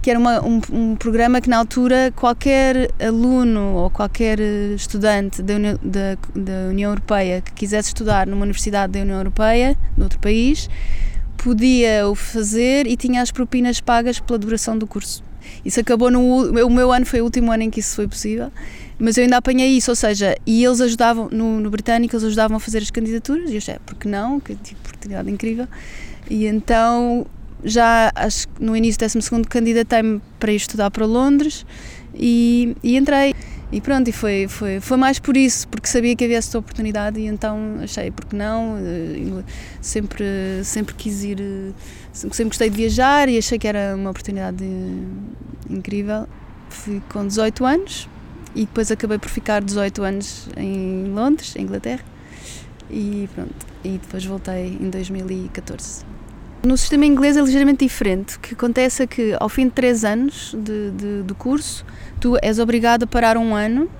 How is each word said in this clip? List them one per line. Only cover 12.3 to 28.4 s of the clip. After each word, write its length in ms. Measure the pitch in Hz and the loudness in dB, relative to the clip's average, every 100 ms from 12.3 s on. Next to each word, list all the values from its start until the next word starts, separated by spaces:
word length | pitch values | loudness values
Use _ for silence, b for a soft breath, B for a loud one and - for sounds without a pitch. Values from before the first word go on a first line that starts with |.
| 226 208 220 247 269 277 | -2 0 2 4 4 2
e 100 | 240 | 0
tinha 240 | 254 247 | 2 2
as 120 | 247 | 0
propinas 500 | - 240 254 247 233 | -2 0 2 2 0
pagas 380 | - 233 240 240 | 2 2 2 -2
pela 180 | - 233 | -2 -2
duração 400 | 208 220 - 220 | 0 -2 -2 -2
do 80 | 214 | -4
curso. 380 | 208 - - - - B B | -6 -8 -10 -12 -16 B B
Isso 160 | - 233 | -2 -2
acabou 320 | 226 233 247 | 2 4 4
no 100 | 247 | 6
u-, 440 | 254 254 254 233 247 | 6 4 4 4 6
o 40 | |
meu 220 | 247 254 | 6 6
ano 140 | 247 247 | 4 2
foi 160 | 247 | 2
o 20 | |
último 280 | 233 247 233 | 2 2 2
ano 120 | 220 | 2
em 60 | 220 | 0
que 80 | 220 | -2
isso 160 | - - | -6 -4
foi 120 | 208 | -4
possível, 440 | - 208 220 262 B B B B - | -4 -4 -4 -6 B B B B -2
mas 200 | 226 226 | 2 4
eu 60 | |
ainda 140 | 247 247 | 6 4
apanhei 320 | 262 254 262 | 4 4 4
isso, 220 | 262 233 | 4 2
ou 40 | 240 | 2
seja, 400 | 220 202 202 - - | 2 2 0 0 2
e 180 | 226 | 4
eles 160 | 247 240 | 4 4
ajudavam, 500 | 247 233 233 226 214 | 2 4 2 2 -2
no, 280 | 220 226 220 | -2 0 0
no 100 | 214 | -2
Britânico, 460 | 208 - 233 233 233 | -2 0 2 2 0
eles 80 | |
ajudavam 340 | 220 214 220 220 | 0 2 2 0
a 20 | |
fazer 200 | - 220 | -2 -4
as 100 | 208 | -2
candidaturas, 600 | - 220 226 226 302 349 | -4 -2 -4 -2 -2 -2
e 40 | |
eu 40 | 214 | -6
achei, 180 | - - - | -6 -10 -12
"Por 100 | - | -8
que 120 | 208 | -4
não? 320 | 202 226 277 | -4 -2 -4
Que 160 | - 202 | -6 -12
tipo, 240 | - - | -12 -12
oportunidade 500 | - - 202 190 185 | -14 -12 -10 -8 -6
incrível." 380 | 202 226 226 254 B B B B B - | -4 -4 -4 -6 B B B B B -6
E 180 | 214 214 | -2 0
então, 800 | 214 208 226 233 240 240 240 - - - - | 0 2 4 4 2 0 -2 -4 -12 -16 -8
já 480 | - 226 233 233 226 - | 0 4 6 6 4 2
acho 320 | 214 - | -2 -2